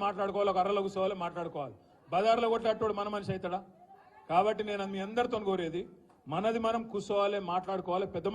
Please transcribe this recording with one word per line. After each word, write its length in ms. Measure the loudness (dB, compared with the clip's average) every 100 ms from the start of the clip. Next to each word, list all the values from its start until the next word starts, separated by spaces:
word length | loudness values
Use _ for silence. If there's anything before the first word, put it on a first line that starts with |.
| 0
మాట్లాడుకోవాలి, 440 | 0 -2 2 2
ఒక 60 | 4
అర్రలో 180 | 4 2 0
కూర్చోవాలి, 320 | 0 0 0 -4
మాట్లాడుకోవాలి। 500 | -4 -6 -6 -8 -10 -20 -20 -2
బజార్లో 340 | 2 4 4 4
కొట్లాడేటోడు 420 | 2 2 2 0 0
మన 80 | -2
మనిషి 180 | -4 -4
అవుతాడా? 240 | -4 -2 -4 -6 -20 -20 -20 -20 -14 2
కాబట్టి 320 | 4 4 2 -2
నేను 160 | -4 -4
మీ 80 | -4 -4
అందరితో 320 | -2 0 0 0
కోరేది, 340 | 0 -2 -4 -8 -14 -20 -18 -6
మనది 260 | -2 0 0 0
మనం 140 | 0 -2
కూర్చోవాలి, 480 | -6 -2 2 2 0 -2
మాట్లాడుకోవాలి। 560 | -2 -2 -4 -2 -2 -2
పెద్ద 140 | -4 -2